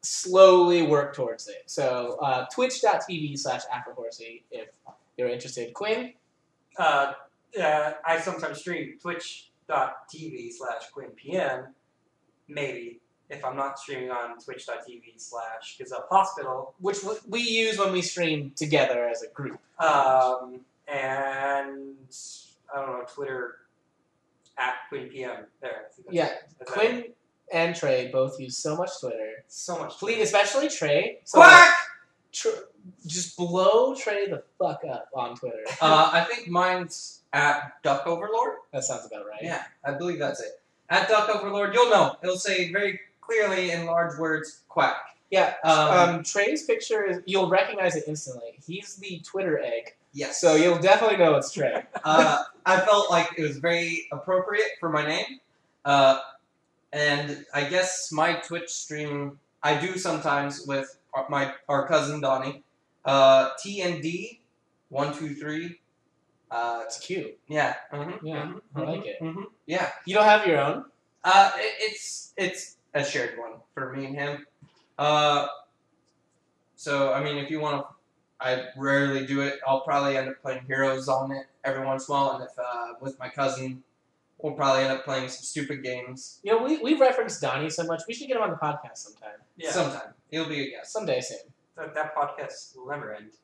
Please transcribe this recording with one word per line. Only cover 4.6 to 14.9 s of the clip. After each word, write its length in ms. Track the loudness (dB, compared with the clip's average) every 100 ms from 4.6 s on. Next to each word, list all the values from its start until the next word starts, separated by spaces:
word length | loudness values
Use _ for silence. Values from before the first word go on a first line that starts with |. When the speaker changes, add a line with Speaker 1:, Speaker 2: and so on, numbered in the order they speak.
| -16 _ -20 -20 _ -6
Speaker 1:
you're 100 | -4
interested. 460 | -4 -10 -10 -12
Quinn? 400 | -8 -4 -4 -6 _ _ _ _ _ _ -2
Speaker 2:
Uh, 340 | 0 2 0 -4 -18 _ _ -2
uh, 320 | 0 2 0 -4 -2
I 120 | -2
sometimes 380 | -2 -6 -8 -10
stream 360 | -10 -8 -10 -12
twitch 500 | -10 -10 -10 -16 _ _ -4
dot 400 | -2 -2 -6 -18
T 200 | -16 -14
V 200 | -12 -14
slash 360 | -12 -10 -10 -10
Quinn 180 | -16 -16 -18
P 200 | -6 -4
M, 380 | -2 -4 -10 _ _ _ _ _ _ _ _
maybe, 520 | -8 -8 -8 -12 -18 _ _ _
if 160 | -10
I'm 120 | -8 -6
not 220 | -6 -8
streaming 320 | -12 -10 -8
on 280 | -8 -8 -14
twitch 260 | -16 -16 -12
dot 120 | -12
T 160 | -12